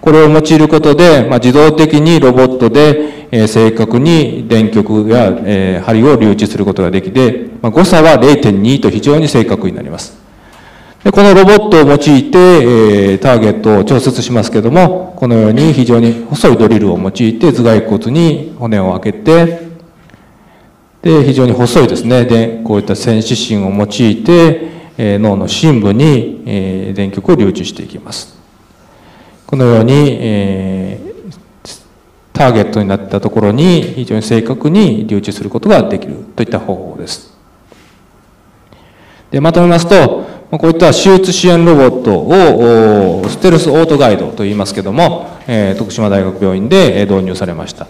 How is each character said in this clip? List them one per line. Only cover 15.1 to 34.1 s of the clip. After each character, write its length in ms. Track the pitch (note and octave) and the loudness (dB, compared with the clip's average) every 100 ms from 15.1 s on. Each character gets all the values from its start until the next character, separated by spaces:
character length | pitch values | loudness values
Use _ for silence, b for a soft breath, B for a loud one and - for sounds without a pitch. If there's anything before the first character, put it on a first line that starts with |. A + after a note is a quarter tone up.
| - | -6
こ 120 | B2+ | -2
の 80 | A#2 | 2
よ 120 | G#2+ | 2
う 40 | |
に 180 | A2+ D#3 | 2 2
非 140 | C3 A#2+ | 2 2
常 120 | A#2 | 2
に 280 | A#2 A#2 - | 2 -2 -8
細 240 | - F3+ | -2 0
い 40 | A#2 | 2
ド 100 | G#2+ | 2
リ 100 | A2 | 2
ル 140 | G#2 | 0
を 60 | F2+ | -2
用 100 | F#2 | -6
い 40 | |
て 400 | - A#2 A2 F3 | -2 -4 0 0
頭 80 | B2+ | 2
蓋 180 | A#2 A2 - | 2 0 0
骨 240 | G#2 A2+ | -4 -2
に 420 | C#3+ E3+ C#3 - - | 0 0 -2 -8 -10
骨 200 | A#2+ G#2+ | -6 -4
を 120 | F#2 F2+ | -2 -4
開 120 | A2 | -6
け 40 | G2+ | -6
て、 460 | - E3 E3 E3+ - - - _ b b b b b b b _ _ _ | 0 2 2 -2 -14 -20 -20 _ b b b b b b b _ _ _
で、 200 | E3+ D#3+ | 0 2
非 120 | C#3 | 2
常 100 | B2+ | 2
に 80 | B2+ | 0
細 300 | A#2+ A#2+ - | 0 0 2
い 40 | C3 | 0
で 100 | E2+ | 0
す 80 | |
ね。 200 | A2+ B2+ | 0 0
で、 380 | A#2 A2+ A2+ - | 2 0 0 -6
こ 120 | - G#2 | -4 -4
う 40 | |
い 20 | |
っ 40 | G2 | -4
た 100 | G2 | -6
線 200 | - A2 | -2 -2
指 200 | A2 - | -2 -6
針 200 | - G#2+ | -4 -4
を 120 | F#2+ | -4
用 160 | G2+ | -4
い 320 | G#2 - A#2 G#2 | -4 0 0 0
て、 380 | - F3 E3 D#3 B B B - | 2 4 4 0 B B B -8
え 200 | A2 G2+ | -4 -2
ー、 20 | |
脳 180 | G#2+ G2 | 0 -2
の 100 | F#2 | -4
深 320 | - D#3+ C3 | -2 0 0
部 120 | G2+ | 0
に、 500 | G#2 D3+ C3+ A2+ - - | 0 2 0 -2 -10 -8
え 420 | G2+ F#2+ F#2+ F#2+ | -6 -6 -8 -8
ー、 40 | G2 | -6
電 140 | G2 | -6
極 200 | G2 - | -6 -2
を 40 | |
留 120 | F3 G2+ | 0 0
置 180 | F#2 F2 | -2 -10
し 80 | |
て 80 | - | -12
い 60 | - | -16
き 100 | - | -18
ま 120 | - | -16
す。 240 | - - _ _ _ _ b b b b b b b - | -18 -18 _ _ _ _ b b b b b b b -8
こ 100 | C#3 | 0
の 100 | B2 | 2
よ 160 | A#2 | 2
う 20 | |
に、 320 | A2+ C#3 D3 A#2 | 4 2 2 0
え 800 | A#2+ G#2 G2 F#2+ F#2+ F#2+ F#2 G2 F4+ A4+ G#3+ - _ _ | -4 -4 -4 -4 -6 -8 -8 -12 -16 -18 -20 -20 _ _
ー、 160 | - - _ _ _ _ _ | -20 -20 _ _ _ _ _
タ 160 | - C3+ | -2 0
ー 40 | |
ゲ 60 | A2+ | 2
ッ 80 | G2+ | 0
ト 120 | G#2+ | -2
に 60 | G2 | -4
な 80 | G2 | -4
っ 100 | - | -4
た 140 | G2+ | -6
と 80 | G#2+ | -4
こ 140 | A2 | -2
ろ 100 | G#2 | -2
に 300 | A2+ F3 E3+ | 0 2 0
非 240 | - - | -2 -8
常 100 | B2 | -6